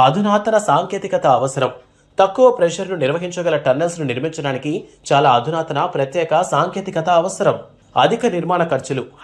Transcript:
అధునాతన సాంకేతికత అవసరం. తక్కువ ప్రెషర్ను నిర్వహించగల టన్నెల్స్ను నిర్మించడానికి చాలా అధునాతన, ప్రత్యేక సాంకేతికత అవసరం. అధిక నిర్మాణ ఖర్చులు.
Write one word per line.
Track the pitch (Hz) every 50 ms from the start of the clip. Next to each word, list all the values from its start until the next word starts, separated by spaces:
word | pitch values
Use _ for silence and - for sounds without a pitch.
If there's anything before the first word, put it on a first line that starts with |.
| 131
అధునాతన | 135 147 202 208 208 202 214 214 226 220 214
సాంకేతికత | 208 175 143 156 185 185 202 196 196 190 190 175 -
అవసరం. | 151 127 113 127 135 - 143 131 113 - - - _ _ _ _ _ _ -
తక్కువ | 190 190 190 - 254 254
ప్రెషర్ను | 240 - 175 170 160 - 190 180 190
నిర్వహించగల | 170 139 131 143 170 180 180 175 180 170 170 156
టన్నెల్స్ను | 147 143 135 127 139 165 175 175 170 151
నిర్మించడానికి | 139 151 127 135 160 160 - 147 143 131 127 - 147 156 208 - - _ _ - - 151
చాలా | 139 151 139
అధునాతన, | 123 120 117 147 165 165 160 - 151 139 165
ప్రత్యేక | 180 - 143 135 135 - 175 165 165 156 160
సాంకేతికత | 185 180 - 143 160 175 - 196 190 190 - 165 160 175
అవసరం. | 180 170 165 190 185 - 196 156 120 - - - _ _ _ _ -
అధిక | 120 131 156 214 233 247
నిర్మాణ | 233 175 175 165 170 180 175 165
ఖర్చులు. | 170 - - - - 143 131 117 - - -